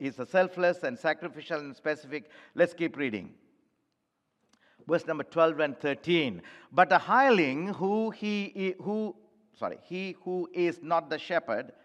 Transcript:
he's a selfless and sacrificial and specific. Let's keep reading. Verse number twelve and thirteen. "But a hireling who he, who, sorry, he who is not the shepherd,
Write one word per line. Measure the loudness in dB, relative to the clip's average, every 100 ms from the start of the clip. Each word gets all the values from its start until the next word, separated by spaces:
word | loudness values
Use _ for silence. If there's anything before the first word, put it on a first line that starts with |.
he's | -8 -8
a | 0
selfless | 2 2 2 0 0
and | -4 -2
sacrificial | -2 -2 -6 -12 -8 -8
and | -8 -8
specific. | -6 -6 -6 -12 -12 -20 -6 0
Let's | 0
keep | 0 -4 -2
reading. | -4 -4 -8 -18 _ _ _ _ _ _ _ _ _ _ _ _ _ _ -2
Verse | -2 0
number | -6
twelve | -2 2 4 4
and | -2 -2
thirteen. | -4 -2 0 2 0 -4 -12 -20 -2
"But | 4 6
a | 4
hireling | 4 4 6 6 4 0 -4
who | -4 -2 0 -2
he, | -4 -4 -4 -4 -4 -4 -4
who, | -6 -4 -4 -8 _ _ _
sorry, | -10 -8 -8
he | -10 -8 -8 -8
who | -6 -4 -4
is | 0 0 0
not | -2 -2 0
the | -6
shepherd, | -2 -2 -2 -4 -6 -14